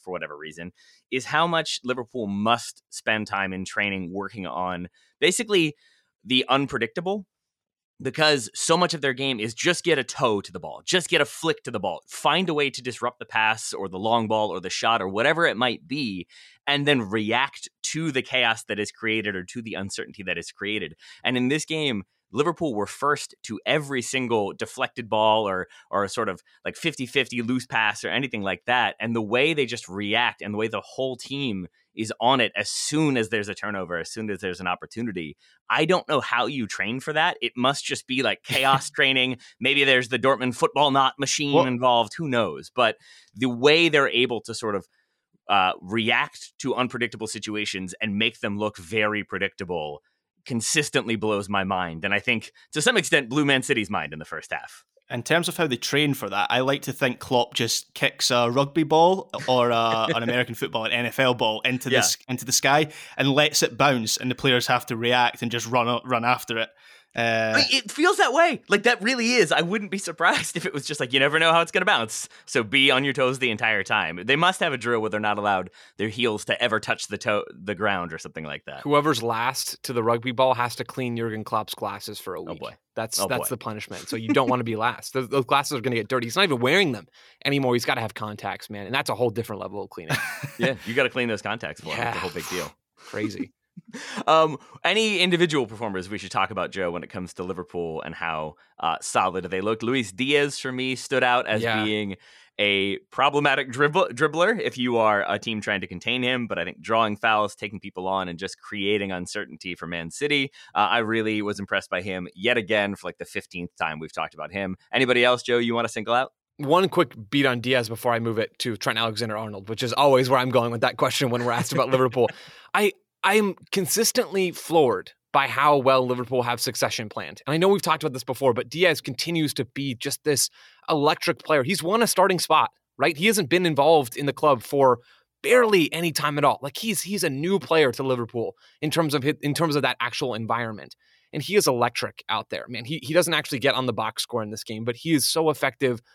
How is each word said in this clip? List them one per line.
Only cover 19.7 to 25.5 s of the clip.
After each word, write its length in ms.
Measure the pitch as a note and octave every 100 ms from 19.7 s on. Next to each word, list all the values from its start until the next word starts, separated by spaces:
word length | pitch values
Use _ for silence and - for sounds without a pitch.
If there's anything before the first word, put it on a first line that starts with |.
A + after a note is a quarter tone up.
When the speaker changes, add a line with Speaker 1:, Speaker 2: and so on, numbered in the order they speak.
| E2+
Speaker 1:
uncertainty 480 | G2 - - -
that 140 | F#2 E2+
is 140 | -
created. 440 | - G2+ G#2+ E2 - - -
And 140 | - B2
in 120 | B2+
this 160 | D3+ -
game, 380 | D#3+ D3 G#2 - _ _
Liverpool 400 | A2+ D3+ E3 D#3+
were 140 | G#2 G2
first 480 | - C#3+ C#3+ - _
to 160 | - G#2+ -
every 360 | D3+ C#3 C3+
single 520 | A2+ C3 B2 A2+ G2
deflected 560 | - A2 - B2+ - A2
ball 400 | G#2+ A2 A2
or, 180 | G#2